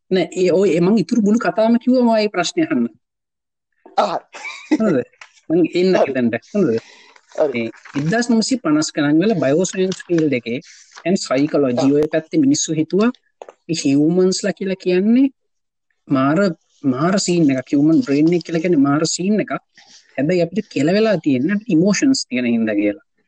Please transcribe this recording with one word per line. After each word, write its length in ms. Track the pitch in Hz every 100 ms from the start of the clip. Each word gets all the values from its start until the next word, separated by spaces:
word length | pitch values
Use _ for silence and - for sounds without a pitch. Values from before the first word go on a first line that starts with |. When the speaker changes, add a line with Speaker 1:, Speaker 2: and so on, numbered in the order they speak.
| -
Speaker 1:
නෑ, 180 | 185 160
ඒ, 180 | - 180
ඔය, 160 | 165 202
ඒ 100 | 160
මං 180 | 175 220
ඉතුරු 220 | - 240
මුළු 160 | 202 233
කතාවම 400 | 226 - 220 240
කිව්වා 260 | 254 254
මම 100 | 233 220
ඒ 120 | 208
ප්‍රශ්නේ 380 | 180 170 - 320
අහන්න. 200 | 285 - - _ _ _ _ _ _ _ _ -
Speaker 2:
ආ, 120 | - 208
හරි. 680 | 165 - - - - - -
Speaker 1:
හරිද? 220 | 214 139 - - - _ -
මං 140 | 165 160
එන්න 200 | 175 185
Speaker 2:
හරි. 180 | 175 156
Speaker 1:
එතනට. 260 | 131 120 113 -
හරිද? 320 | 208 156 113 - - - _ _
Speaker 2:
හරි. 280 | - 147 120
Speaker 1:
ඒ 80 | 113 - -
එක්දහස් 340 | 139 156 226 240
නවසිය 320 | 226 - 262
පනස් 320 | 160 151 156
ගණන් 280 | - 143 156
වල 140 | 202
බයෝ 300 | 190 131 151
සයන්ස් 340 | 185 190 190 180
ෆීල්ඩ් 300 | - 170 156
එකේ 280 | 127 117 123 - - - -
and 180 | 165 190
සයිකොලොජි 640 | - 131 151 160 135 123
Speaker 2:
ආ. 60 | 139
Speaker 1:
ඔය 120 | 147 156
පැත්තේ 320 | 160 160 165
මිනිස්සු 320 | 135 147 -
හිතුවා 380 | 156 156 185 233 - _ - - -
මේ 160 | - 165
හියුමන්ස්ලා 760 | 139 139 151 180 185 185 196
කියලා 240 | - 190 185
කියන්නේ 500 | 180 180 202 240 269 - _ _ _ _ _ _ -
මාර, 300 | 139 135 160 202 160 _ _
මාර 300 | 143 127 170 196
සීන් 320 | - 175 151
එකක්. 180 | 131 -
හියුමන් 320 | 143 151 160
බ්‍රේන් 300 | 123 139 160
එක 120 | 175
කියලා 180 | 165 170
කියන්නේ 200 | 180 160 139
මාර 160 | 147 160
සීන් 340 | - 185 208
එකක්. 120 | - - - _ - - _
හැබැයි 320 | - 147 180
අපිට 240 | 165 202 -
කෙල 200 | - 147
වෙලා 240 | 202 220 185
තියෙන්නේ 360 | 156 127 151
අපිට 200 | 208 214
ඉමෝෂන්ස් 500 | 160 190 202 139 135
තියෙන 220 | - 123 120
හින්දා 280 | 117 110
කියලා. 300 | 104 104 101 _ _